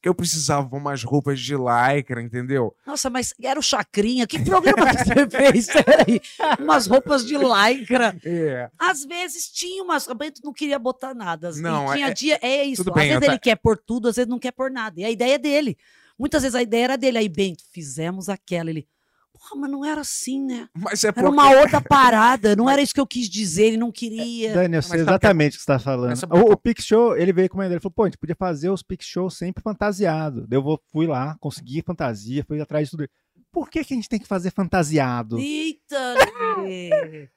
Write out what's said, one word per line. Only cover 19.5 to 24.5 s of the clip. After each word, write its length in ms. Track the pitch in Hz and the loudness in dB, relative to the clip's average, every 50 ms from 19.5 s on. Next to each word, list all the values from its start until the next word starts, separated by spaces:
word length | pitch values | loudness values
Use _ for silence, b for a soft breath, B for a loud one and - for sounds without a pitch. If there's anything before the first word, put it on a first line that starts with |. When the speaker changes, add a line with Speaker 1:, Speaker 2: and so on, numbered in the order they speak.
| 427 277 | -10 -8
Speaker 2:
mas 100 | 285 277 | -6 -6
não 140 | 277 277 277 | -6 -6 -6
era 160 | 302 302 302 | -6 -6 -6
assim, 420 | 285 - - - - 247 262 277 277 | -6 -8 -8 -8 -8 -6 -6 -6 -6
né? 240 | 262 247 233 - _ _ | -6 -8 -8 -10 _ _
Speaker 1:
Mas 300 | 165 190 180 202 208 - | -10 -8 -6 -2 0 0
é 60 | 214 202 | 0 0
Speaker 2:
Era 160 | - - 294 | 2 2 4
uma 140 | 285 294 277 277 | 6 8 8 10
Speaker 1:
porque 60 | 269 | 10
Speaker 2:
outra 240 | 269 294 277 302 285 | 10 8 8 6 0
parada. 720 | 269 - 294 277 262 247 226 214 220 240 262 240 202 214 208 | 2 4 6 6 8 6 6 6 6 6 4 4 2 2 4
Não 100 | 202 233 | 4 4
Speaker 1:
Mas 80 | 262 277 | 4 4
Speaker 2:
era 80 | 285 285 | 2 2
isso 100 | - - | 0 0
que 80 | 294 | -2
eu 40 | 269 | -2
quis 220 | - - 247 240 196 | -2 -4 -6 -6 -6
dizer. 360 | 175 208 214 180 156 185 214 | -4 -4 -4 -4 2 4 4
Ele 100 | 226 226 | 4 4
não 140 | 226 240 240 | 2 -4 -4
queria." 600 | - - 240 226 214 226 233 233 233 233 220 220 | -6 -8 -10 -10 -8 -8 -8 -8 -6 -6 -4 0